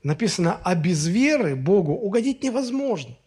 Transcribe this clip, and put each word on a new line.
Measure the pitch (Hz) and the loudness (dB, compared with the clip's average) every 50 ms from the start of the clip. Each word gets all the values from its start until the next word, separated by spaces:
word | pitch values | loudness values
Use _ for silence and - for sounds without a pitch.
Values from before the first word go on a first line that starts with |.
Написано: | _ 143 151 - 226 196 - - 175 170 190 - - | _ -2 -2 0 0 -2 0 0 0 0 0 -2 -2
«А | 180 180 | -2 0
без | 170 151 180 175 151 151 | 0 2 0 0 0 0
веры | 165 175 226 262 294 311 285 226 156 139 | 0 2 2 4 4 2 2 2 0 -2
Богу | 131 131 160 196 208 175 147 | -2 0 2 4 4 4 2
угодить | 147 - - 196 196 240 226 269 262 - | -2 -2 -2 0 0 0 0 0 -2 -2
невозможно». | - 262 226 254 269 240 247 269 277 269 220 160 131 117 120 _ _ | -4 -2 -2 -2 -4 -2 -4 -4 -2 -2 -4 -4 -6 -12 -16 _ _